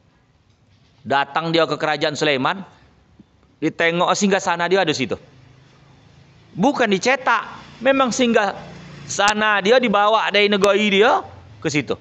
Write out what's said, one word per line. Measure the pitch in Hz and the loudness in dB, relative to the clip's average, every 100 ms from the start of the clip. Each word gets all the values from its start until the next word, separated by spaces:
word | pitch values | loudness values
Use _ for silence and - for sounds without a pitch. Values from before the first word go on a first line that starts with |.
| _ _ _ _ _ _ _ _ _ _ | _ _ _ _ _ _ _ _ _ _
Datang | 113 139 143 160 165 | -2 -2 0 -4 0
dia | 165 151 | 0 0
ke | 147 | -2
kerajaan | 156 151 156 139 | -2 -2 -2 0
Sulaiman, | 156 131 147 190 - _ _ _ _ _ _ _ _ - | 0 0 -2 -4 -12 _ _ _ _ _ _ _ _ -6
ditengok | 156 - 165 175 170 180 | -6 -2 -2 0 0 2
singgah | 202 190 | 2 0
sana | 190 170 | 0 -2
dia | 175 190 | 0 0
ada | 160 | 0
situ. | 123 117 95 - - - - _ _ _ _ _ - - - - 147 | -2 -4 -6 -12 -20 -20 -20 _ _ _ _ _ -20 -20 -20 -16 -2
Bukan | 254 277 220 | 0 2 0
dicetak, | 190 240 269 262 220 - - - - | 2 0 0 0 -2 -4 -18 -20 -2
memang | 254 269 254 | 0 2 0
singgah | 233 240 220 196 - - - - - | 2 2 2 0 -4 -16 -20 -20 -20
sana | - - 202 214 214 202 | -12 0 0 2 0 0
dia | 190 254 | 4 2
dibawa | 233 202 208 214 170 | 4 2 2 2 0
dari | 202 208 | 0 2
negeri | 202 196 202 208 196 | 2 2 2 2 4
dia | 240 381 - - - - | 4 2 -4 -20 -20 -8
ke | 160 | -4
situ. | 147 113 95 | -4 -4 -8